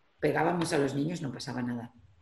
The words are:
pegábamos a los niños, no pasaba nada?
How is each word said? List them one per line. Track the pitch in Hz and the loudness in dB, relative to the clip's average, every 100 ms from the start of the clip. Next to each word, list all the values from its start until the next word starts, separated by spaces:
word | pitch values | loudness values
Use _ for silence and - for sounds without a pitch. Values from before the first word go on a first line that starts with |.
| _ - | _ -2
pegábamos | 151 147 160 175 160 | 0 2 2 2 2
a | 160 | 2
los | 139 | 2
niños, | 139 147 175 | 2 -2 -2
no | 135 | -6
pasaba | 127 - 123 | -6 -6 -4
nada? | 120 120 117 - - - | -2 -4 -8 -14 -20 -20